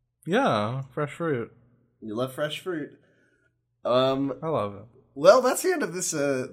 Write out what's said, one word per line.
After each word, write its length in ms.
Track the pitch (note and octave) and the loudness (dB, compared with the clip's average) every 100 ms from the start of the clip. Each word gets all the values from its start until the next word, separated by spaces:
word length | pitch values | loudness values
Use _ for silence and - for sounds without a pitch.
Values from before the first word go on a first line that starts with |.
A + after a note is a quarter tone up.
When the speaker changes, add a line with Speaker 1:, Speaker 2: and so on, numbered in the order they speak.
| _ _ - | _ _ -4
Speaker 1:
Yeah, 560 | G3+ C4 A2+ G#2+ C3 C3+ | 0 2 0 -2 -4 -8
fresh 200 | - D3 | -6 -6
fruit. 380 | - E3+ C3 A2+ - _ _ _ _ | -4 -2 -2 -4 -12 _ _ _ _
Speaker 2:
You 140 | A2 G#2+ | -10 -6
love 160 | B2+ | -6
fresh 260 | B2+ D3+ - | -4 -6 -6
fruit. 320 | F#3 E3 C#3+ - _ _ _ _ _ _ _ _ | -8 -8 -8 -14 _ _ _ _ _ _ _ _
Um, 500 | - B2 C3 C3+ C#3 C3+ | 0 2 2 0 -2 -4
Speaker 1:
I 60 | D#3+ | -4
love 260 | C#3+ G#2 G2+ | -2 -4 -6
it. 60 | G#2+ - _ - | -18 -20 _ 4
Speaker 2:
well, 260 | D#3+ A#3+ | 8 8
that's 220 | B3+ - | 6 0
the 80 | F4+ | 0
end 100 | F4+ | 0
of 120 | F#3+ F3 | -2 -4
this, 180 | E3+ | -4
uh, 320 | D#3 C#3+ C3 B2+ | -2 0 -2 -4